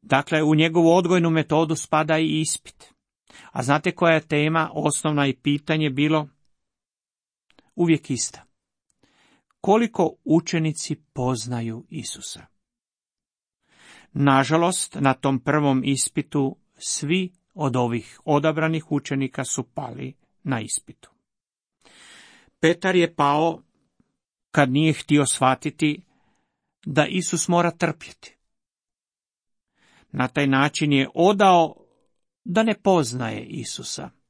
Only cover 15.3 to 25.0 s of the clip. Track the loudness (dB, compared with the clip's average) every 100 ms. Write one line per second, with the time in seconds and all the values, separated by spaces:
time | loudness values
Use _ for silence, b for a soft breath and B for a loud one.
15.3 | -2 0 0 2 0 0 -2 -4 -6 -4
16.3 | -4 -4 -6 _ _ -10 -8 -2 -2 -2
17.3 | _ _ -6 -2 0 -2 -4 -8 -14 0
18.3 | 0 2 0 -2 -4 -4 -6 -4 -6 -4
19.3 | -6 -8 -8 -8 -12 -12 -12 -14 -16 _
20.3 | _ -6 -6 -6 -10 -10 -20 -20 _ _
21.3 | _ _ _ _ _ B B B B B
22.3 | B B _ 0 2 2 2 0 2 2
23.3 | 2 0 -2 _ _ _ _ _ _ _
24.3 | _ _ 0 2 2 0 -2